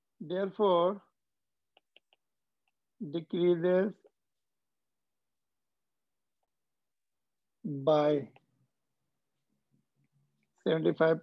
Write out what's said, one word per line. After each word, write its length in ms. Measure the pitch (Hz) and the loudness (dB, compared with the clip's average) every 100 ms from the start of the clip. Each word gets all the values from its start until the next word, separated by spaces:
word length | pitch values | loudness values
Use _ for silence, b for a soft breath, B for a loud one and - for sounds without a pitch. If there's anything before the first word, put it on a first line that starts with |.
| _ - | _ -18
Therefore, 800 | 151 180 196 190 208 170 175 202 _ _ _ _ _ _ _ _ _ _ _ _ _ _ _ _ _ _ _ - | -10 -6 -6 0 2 2 0 -2 _ _ _ _ _ _ _ _ _ _ _ _ _ _ _ _ _ _ _ -16
decreases 920 | 170 165 160 180 175 170 180 185 202 - _ _ _ _ _ _ _ _ _ _ _ _ _ _ _ _ _ _ _ _ _ _ _ _ _ _ _ _ _ _ _ _ _ _ _ _ | -10 -10 -8 -2 0 2 2 0 0 -6 _ _ _ _ _ _ _ _ _ _ _ _ _ _ _ _ _ _ _ _ _ _ _ _ _ _ _ _ _ _ _ _ _ _ _ _
by 640 | 190 139 139 151 147 147 - - _ _ _ _ _ _ _ _ _ _ _ _ _ _ _ _ _ _ _ _ _ _ 190 | -10 -4 2 2 2 0 -4 -16 _ _ _ _ _ _ _ _ _ _ _ _ _ _ _ _ _ _ _ _ _ _ -2
seventy-five 560 | 160 160 156 160 160 | 0 0 2 2 0